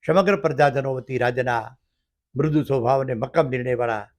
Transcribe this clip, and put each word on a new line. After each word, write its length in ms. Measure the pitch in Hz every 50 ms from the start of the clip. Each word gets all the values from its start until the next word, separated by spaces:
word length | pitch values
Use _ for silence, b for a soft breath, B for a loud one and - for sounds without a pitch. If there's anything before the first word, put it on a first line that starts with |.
| _
સમગ્ર 320 | - 160 185 196 185 202 196
પ્રજાજનો 580 | - 160 151 135 147 143 127 139 131 135 131 127
વતી 240 | - _ 131 127 123
રાજ્યના 400 | 120 123 123 127 123 120 117 110 113 131 _ _ _ _ _ _ _ _ _ _ _ _
મૃદુ 260 | 127 143 156 147 156 139
સ્વભાવ 360 | - 135 135 117 117 135 135
અને 140 | 135 131 127
મક્કમ 320 | 110 117 135 - 165 160 135
નિર્ણયવાળા 560 | 123 127 123 127 123 117 120 117 113 107 104 - _